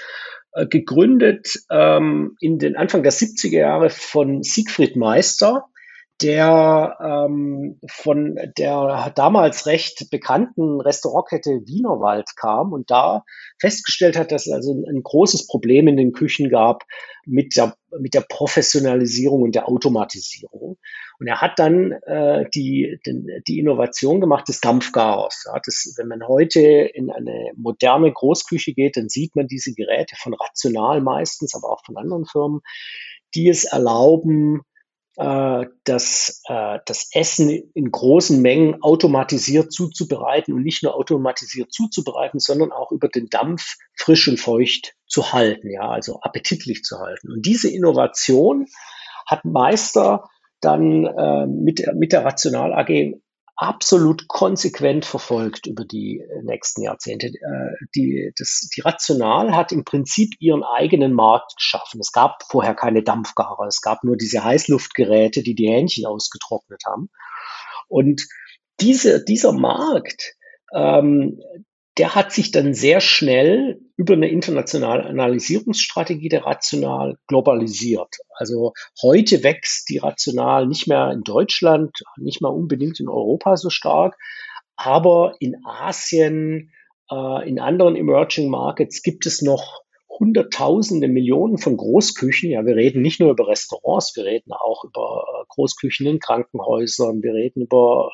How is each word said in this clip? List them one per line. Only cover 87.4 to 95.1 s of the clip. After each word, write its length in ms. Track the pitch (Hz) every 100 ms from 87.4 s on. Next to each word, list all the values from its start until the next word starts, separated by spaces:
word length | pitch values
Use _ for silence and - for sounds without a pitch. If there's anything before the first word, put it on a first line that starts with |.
| -
in 100 | 127
anderen 360 | 127 180 175 160
Emerging 560 | 151 139 151 - 139
Markets 500 | 127 135 - 147 -
gibt 240 | 180 - 165
es 160 | -
noch 400 | 143 135 - - _ _ _
Hunderttausende, 1000 | - 214 220 - - 139 202 214 165 135
Millionen 500 | 127 123 139 220 196
von 200 | 151 117
Großküchen. 760 | 110 143 - - 131 - 170
Ja, 120 | 117
wir 120 | 113 113
reden 260 | 131 127
nicht 180 | 151 156
nur 120 | 160
über 160 | 120 104
Restaurants, 680 | 107 - - 143 190 - 117
wir 100 | 98
reden 260 | 113 -
auch 320 | - 113 -
über, 420 | - 113 110